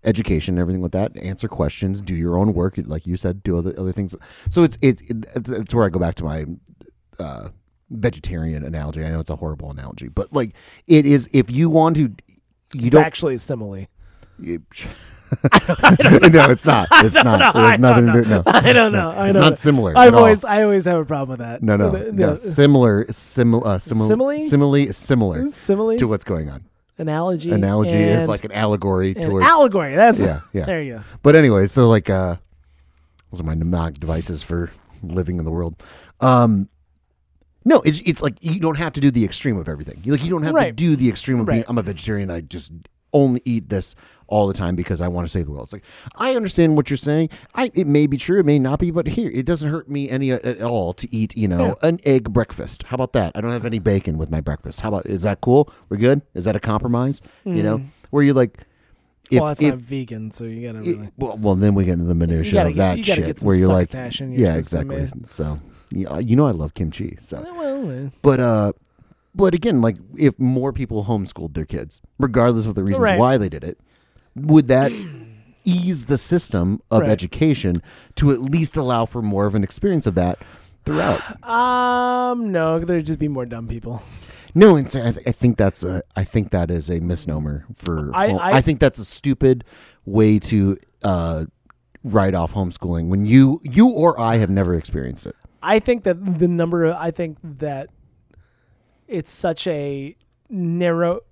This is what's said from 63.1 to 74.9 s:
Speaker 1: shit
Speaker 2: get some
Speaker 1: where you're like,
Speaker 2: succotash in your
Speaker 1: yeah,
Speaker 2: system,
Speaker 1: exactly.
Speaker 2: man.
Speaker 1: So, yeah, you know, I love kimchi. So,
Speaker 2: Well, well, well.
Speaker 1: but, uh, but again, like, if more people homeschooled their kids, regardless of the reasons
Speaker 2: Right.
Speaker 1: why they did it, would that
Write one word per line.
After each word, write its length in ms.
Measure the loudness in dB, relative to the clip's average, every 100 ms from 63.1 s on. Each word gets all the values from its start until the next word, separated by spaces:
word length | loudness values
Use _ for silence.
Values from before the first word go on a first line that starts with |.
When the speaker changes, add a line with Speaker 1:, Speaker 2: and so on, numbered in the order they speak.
Speaker 1:
shit 100 | -2
Speaker 2:
get 140 | -2 -4
some 80 | 0
Speaker 1:
where 100 | 4
you're 100 | 4
like, 240 | 4 0
Speaker 2:
succotash 300 | -6 -12 -10
in 100 | -6
your 100 | 0
Speaker 1:
yeah, 120 | 2
Speaker 2:
system, 380 | 0 -4 -6 -6
Speaker 1:
exactly. 280 | -6 -8 -10
Speaker 2:
man. 60 | -18
Speaker 1:
So, 300 | -10 -8 -8 -14 _ _
yeah, 280 | -10 -8 -6
you 160 | 0
know, 120 | 2 2
I 40 |
love 220 | -2 -8
kimchi. 440 | -6 -8 -8 -12 -14
So, 200 | -16 -16
Speaker 2:
Well, 140 | -14
well, 260 | -10 -8 -8
well. 300 | -8 -10 -14 _
Speaker 1:
but, 180 | 2 2
uh, 320 | 2 2 0 -4 _ _ _ _ _
but 180 | 0 0
again, 280 | 2 0 0
like, 160 | 0 -4 -16 0
if 200 | 0 2
more 320 | -2 0 -4
people 320 | -6 -6 -6
homeschooled 480 | -4 -4 -4 -10 -10
their 100 | -10
kids, 360 | -8 -10 -12 -20 _ -6
regardless 460 | 0 2 2 2
of 100 | -2
the 80 | -4
reasons 200 | -2 0
Speaker 2:
Right. 160 | 2 4
Speaker 1:
why 180 | 2 2
they 120 | -2
did 140 | -6
it, 140 | -12 -14 _ _ _ _ _ -8
would 220 | 4 4 6
that 220 | 2 2